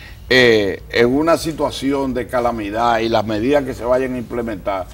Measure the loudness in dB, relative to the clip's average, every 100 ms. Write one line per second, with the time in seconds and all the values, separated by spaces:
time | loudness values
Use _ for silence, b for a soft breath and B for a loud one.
0 | B B 2 4 6 6 2 -2 -2 2
1 | 2 4 2 0 -2 -4 -4 -4 -2 -2
2 | -2 -4 -4 -2 0 -2 -4 0 2 2
3 | 2 0 0 -2 0 0 0 -4 0 0
4 | 0 -6 -8 -6 -6 -6 -6 -6 -8